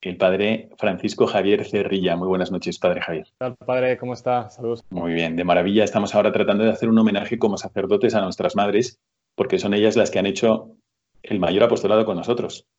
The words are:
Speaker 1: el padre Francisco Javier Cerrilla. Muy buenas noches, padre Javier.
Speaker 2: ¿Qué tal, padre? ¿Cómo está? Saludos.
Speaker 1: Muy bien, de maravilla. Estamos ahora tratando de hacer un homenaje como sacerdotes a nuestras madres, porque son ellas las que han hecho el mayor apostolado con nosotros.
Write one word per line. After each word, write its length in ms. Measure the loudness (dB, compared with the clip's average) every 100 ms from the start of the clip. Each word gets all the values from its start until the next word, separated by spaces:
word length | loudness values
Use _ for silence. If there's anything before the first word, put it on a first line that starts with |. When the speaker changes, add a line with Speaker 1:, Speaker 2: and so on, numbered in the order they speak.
Speaker 1:
el 160 | -10 0
padre 520 | 2 2 0 -2 -6 -4
Francisco 500 | -4 -2 -6 0 2
Javier 380 | 2 2 2 0
Cerrilla. 500 | -2 -2 0 0 -2
Muy 120 | 0
buenas 240 | -2 -2
noches, 280 | -4 -6 -2
padre 220 | -2 -2
Javier. 240 | -4 -8 -10
Speaker 2:
¿Qué 60 | _
tal, 180 | -10 -10
padre? 420 | -4 -2 0 -2
¿Cómo 160 | -6
está? 360 | -8 -2 -4 -4
Saludos. 340 | -10 -6 -6 -8
Speaker 1:
Muy 240 | -8 -4
bien, 220 | -2 -2 -2
de 80 |
maravilla. 400 | 2 2 4 2
Estamos 320 | 2 0 0 2
ahora 160 | 2
tratando 320 | 2 0 2
de 80 | 2
hacer 180 | 2 2
un 80 | 4
homenaje 400 | 4 2 -4 0
como 180 | 0 -2
sacerdotes 580 | -6 -6 0 2 2 0
a 60 |
nuestras 340 | -2 -2 -2 0
madres, 440 | 0 2 0 -6 _ _ _ -4
porque 240 | 0 0
son 140 | 0
ellas 240 | 2 2 4
las 140 | 2
que 80 | 2
han 60 | -2
hecho 460 | 0 2 0 -2 -20 _ _ _ _
el 160 | -6 -2
mayor 240 | 0 4
apostolado 420 | 4 2 2 2 2
con 120 | -2
nosotros. 480 | -2 -4 -4 -10 _